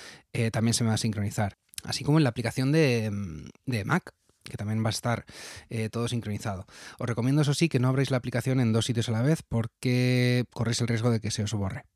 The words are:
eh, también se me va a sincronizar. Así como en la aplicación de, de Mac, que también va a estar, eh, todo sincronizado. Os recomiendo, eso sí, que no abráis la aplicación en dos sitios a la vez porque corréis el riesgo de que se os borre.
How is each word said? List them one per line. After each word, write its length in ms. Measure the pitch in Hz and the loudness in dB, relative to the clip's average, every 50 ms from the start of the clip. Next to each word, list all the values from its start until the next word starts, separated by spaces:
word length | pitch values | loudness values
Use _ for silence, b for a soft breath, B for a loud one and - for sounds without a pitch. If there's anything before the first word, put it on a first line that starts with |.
| B B B B B _ | B B B B B _
eh, 180 | - 135 117 113 | -4 -2 -2 0
también 220 | - 113 110 117 | 0 0 2 2
se 100 | 113 - | 2 2
me 60 | 123 110 | 2 2
va 60 | 107 | 0
a 40 | 107 | 0
sincronizar. 600 | - 113 104 101 101 98 - - 107 98 - _ _ _ - - - | 0 -2 -2 -2 -2 -2 -2 -2 -2 -2 -4 _ _ _ -16 -14 -8
Así 180 | - 110 - | -8 -6 -4
como 160 | 123 143 147 160 | 0 2 4 4
en 60 | 151 | 4
la 60 | 123 | 2
aplicación 420 | 113 123 113 113 - - 131 135 | 0 -2 -4 -4 -2 0 0 2
de, 360 | 147 160 156 135 120 117 107 107 101 101 101 90 78 76 - - - _ - | 4 4 4 4 4 2 0 -2 -2 -4 -6 -6 -8 -10 -12 -14 -18 _ -6
de 200 | - 120 107 98 | -4 -4 -2 0
Mac, 280 | 117 147 180 - - - _ _ _ _ _ | 0 0 -2 -2 -6 -20 _ _ _ _ _
que 140 | - - - | -18 -14 -10
también 260 | - 104 104 110 110 | -8 -4 -2 -2 0
va 60 | 110 113 | 0 0
a 20 | |
estar, 340 | 104 - - 123 117 - - B B B B B B B B B | -2 -2 -2 -2 -2 -2 -4 B B B B B B B B B
eh, 180 | 123 113 110 107 | -6 -6 -6 -4
todo 200 | - 117 120 110 | -4 -4 -4 -2
sincronizado. 580 | 120 117 104 104 104 98 - 113 98 92 - B B B B B B B | -2 -4 -4 -4 -6 -4 -4 -6 -6 -6 -10 B B B B B B B
Os 100 | - - | -4 -4
recomiendo, 340 | 113 - 113 131 139 151 | -2 0 2 2 4 4
eso 120 | 151 143 139 | 4 2 2
sí, 140 | - 170 156 | 2 2 2
que 100 | - 127 | 2 2
no 80 | 123 | 2
abráis 240 | 131 131 139 135 123 | 4 2 2 2 2
la 60 | 131 | 0
aplicación 420 | 123 - 127 120 120 - 135 131 131 | -2 -2 -2 -4 -2 0 0 2 2
en 140 | 123 113 | 4 4
dos 140 | 110 113 107 | 4 2 2
sitios 220 | - 117 117 110 - | 2 0 0 0 0
a 40 | |
la 100 | 113 110 | 0 0
vez 220 | 120 143 160 - - - | 2 2 2 0 -2 -4
porque 960 | - 117 113 113 _ - - 127 123 123 123 127 127 123 123 123 123 123 120 - | -2 -2 -2 -2 _ -4 -2 0 2 2 4 4 4 4 4 4 4 2 0 -2
corréis 300 | - - 117 113 120 - | -4 -4 -2 -2 0 0
el 80 | 123 113 | 0 0
riesgo 240 | 120 113 110 123 | 0 2 2 2
de 80 | 117 110 | 2 2
que 100 | 110 104 | 0 -2
se 140 | - - 107 | -4 -2 -2
os 80 | 107 | -2
borre. 320 | 117 104 101 95 - - - _ _ | -2 -2 -2 -4 -6 -8 -14 _ _